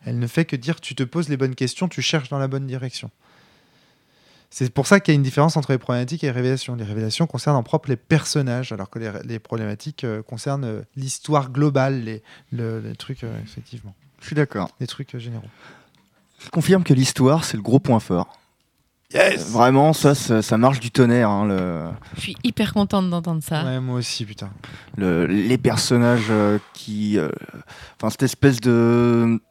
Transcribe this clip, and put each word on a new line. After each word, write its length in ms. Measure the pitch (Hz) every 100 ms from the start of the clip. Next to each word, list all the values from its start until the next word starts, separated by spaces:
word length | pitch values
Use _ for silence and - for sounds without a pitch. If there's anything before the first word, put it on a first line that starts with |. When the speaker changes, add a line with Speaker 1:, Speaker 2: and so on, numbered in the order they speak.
| -
Speaker 1:
Elle 140 | 120
ne 80 | 120
fait 180 | - 165
que 100 | 139
dire, « 240 | 120 165
Tu 140 | - 127
te 80 |
poses 240 | 127 165 151
les 80 | 139
bonnes 180 | 131 127
questions, 320 | 127 - 180
tu 140 | -
cherches 280 | 131 160 127
dans 100 | 143
la 80 | 135
bonne 180 | 135 139
direction. » 420 | 127 127 - 113 _ _ _ _ _ _ _ _ _ _ _ _ _ _
C'est 200 | - 127
pour 140 | - 135
ça 120 | 202
qu'il 120 | 196
y 20 | 147
a 20 |
une 60 |
différence 340 | 135 135 151 160
entre 140 | 135
les 40 | 131
problématiques 460 | - 123 123 160
et 40 | 147
les 40 |
révélations. 440 | 123 123 131 - 123
Les 80 | 104
révélations 420 | 104 110 - 165
concernent 300 | 127 - 143
en 60 |
propre 260 | 113 160 -
les 80 | 123
personnages, 760 | _ 156 - 156 135 120 131
alors 180 | 104 98
que 100 | 117
les, 120 | 113 101 120
les 140 | 113
problématiques, 640 | - 117 107 101 - 147 123
euh, 160 | 110
concernent, 400 | 107 117 139 139 127
euh, 160 | 107 107 -
l'histoire 560 | 131 - - 151 131
globale, 520 | 131 147 139 131 135
les, 200 | 113 110 _ - _
le, 260 | 120 113 113
les 160 | 110 113
trucs, 280 | - 135 117
euh, 120 | 110
effectivement. 500 | 107 - 117 120 101 95 _ _
Speaker 2:
Je 60 | -
suis 80 | 151
d'accord. 340 | 143 104 92 _
Speaker 1:
Les 80 | 131
trucs, 260 | - 139 123
euh, 40 |
généraux. 240 | 117 113 107 _ - - _ _ _ _ _ _
Speaker 2:
Je 60 | -
confirme 340 | - 160 190
que 100 | 175
l'histoire, 500 | 131 131 - 131 156
c'est 140 | 156 113
le 60 |
gros 160 | 104 127
point 200 | 139 117
fort. 380 | - 90 - - _ _ _ _ _ _ _
Speaker 1:
Yes ! 280 | - 185 -
Speaker 2:
Euh, 100 | 82
vraiment, 400 | 113 120 135 151
ça, 240 | 156 147 139
ça, 260 | - 113
ça 160 | 107 113
marche 220 | 123 135
du 100 | 117
tonnerre, 400 | - 123 120 113
hein, 180 | 101 104
le 360 | 95 90 85 82 - - -
Speaker 3:
Je 60 |
suis 160 | - -
hyper 300 | 247 - 214
contente 360 | 208 202 202 185
d'entendre 340 | 175 170 160
ça. 220 | - 156 135
Speaker 1:
Ouais, 140 | 127
moi 140 | 127 123
aussi, 280 | 117 - 104
putain. 260 | 104 98 101 - - - -
Speaker 2:
le, 300 | 95 85 82
les 320 | 98 101 127
personnages, 680 | 127 110 - 123 120 120 107
euh, 300 | 110 104 104 -
qui, 440 | - - 104 104 104
euh, 120 | 78 - 50 - - - - -
enfin, 120 | 110
cette 140 | -
espèce 380 | 131 - 139 123
de 760 | 120 117 117 120 120 117 117 113 _